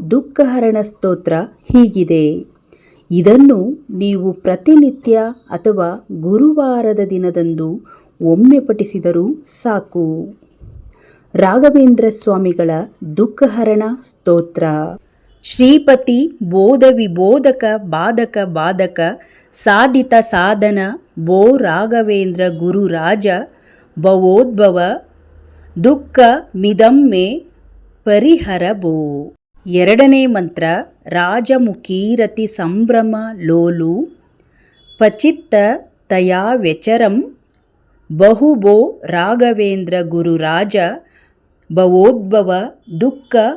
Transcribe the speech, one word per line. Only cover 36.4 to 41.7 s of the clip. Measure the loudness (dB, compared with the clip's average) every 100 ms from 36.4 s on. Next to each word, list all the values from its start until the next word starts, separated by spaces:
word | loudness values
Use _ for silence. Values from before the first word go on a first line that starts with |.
| -2
ವ್ಯಚರಂ | -2 -2 -4 -2 0 2 0 -4 -10 _ _ _ _ _ _ -10
ಬಹುಬೋ | 2 4 4 2 2 4 4 2 -2
ರಾಘವೇಂದ್ರ | -8 -4 -2 0 0 0 -2 -4 -4 -4
ಗುರು | -4 -4 -2 -2
ರಾಜ | -2 -2 -2 -2 -2 -4 _ _ _ _ _ _ -8